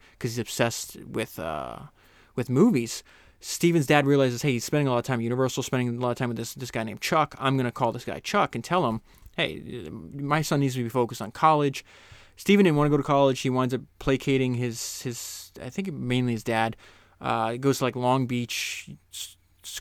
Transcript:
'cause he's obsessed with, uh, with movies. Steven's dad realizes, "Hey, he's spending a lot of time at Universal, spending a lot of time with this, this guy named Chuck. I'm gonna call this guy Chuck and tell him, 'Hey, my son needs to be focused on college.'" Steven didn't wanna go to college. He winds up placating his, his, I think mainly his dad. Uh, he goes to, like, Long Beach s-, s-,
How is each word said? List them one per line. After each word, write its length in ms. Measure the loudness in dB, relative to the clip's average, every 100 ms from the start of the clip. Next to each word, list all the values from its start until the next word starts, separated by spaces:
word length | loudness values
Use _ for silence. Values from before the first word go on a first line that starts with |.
| -10 _
'cause 120 | -6
he's 80 | -4
obsessed 580 | -6 0 0 0 -10 -14
with, 340 | -10 -6 -6 -6
uh, 420 | -8 -6 -8 -12 -16 _ _ _ _
with 140 | -6 0
movies. 560 | 6 6 6 0 -6 -12 -20 -20 _
Steven's 460 | -12 0 4 4 4
dad 200 | 4 6
realizes, 340 | 4 4 0
"Hey, 120 | -2
he's 120 | -2
spending 240 | 0 0 2
a 20 |
lot 80 | 0
of 40 |
time 160 | 0 -2
at 40 |
Universal, 400 | 0 0 0 0
spending 340 | -2 -2 -2 -2
a 20 |
lot 120 | -2
of 40 | -2
time 120 | -2
with 80 | -4
this, 160 | -8
this 160 | -10 -8
guy 120 | -6
named 200 | -6 -6
Chuck. 320 | 0 2 0 -2
I'm 200 | 0 0
gonna 120 | 0
call 220 | 0 -2
this 140 | -2 -8
guy 140 | -8
Chuck 340 | -2 0 0
and 100 | -2
tell 240 | -2 0 0
him, 140 | -2 -8 -20 -16 -6
'Hey, 540 | -4 -4 -10 -12 -12 -14 -14
my 260 | -10 -2 0
son 200 | 2 2
needs 140 | 2 0
to 60 |
be 60 | -2
focused 320 | 0 0 -2
on 100 | -10
college.'" 540 | 2 4 4 2 -2 -14 -20 -20 -20 -20 -10
Steven 280 | 4 6
didn't 140 | 8 6
wanna 120 | 4
go 60 | 4
to 60 |
college. 360 | 4 4 4 2
He 100 | 0
winds 240 | 0 0
up 80 | -2 -8 _
placating 560 | 0 0 2 2 2
his, 480 | 0 -4 -6 -10 -8
his, 500 | -8 -8 -10 -14 -16 -14
I 60 | -10
think 240 | -8 -6
mainly 400 | -6 0 2 2
his 100 | 0
dad. 320 | 0 0 0 -4 -16 -20 _ _
Uh, 300 | -4 0 -2
he 80 | 0
goes 200 | 0 2
to, 60 |
like, 120 | 0 0
Long 320 | 2 2 2
Beach 600 | -2 -4 -6 -6 -8 -12 -20 _
s-, 240 | -14 -14 -16 _ _
s-, 160 | -16 -16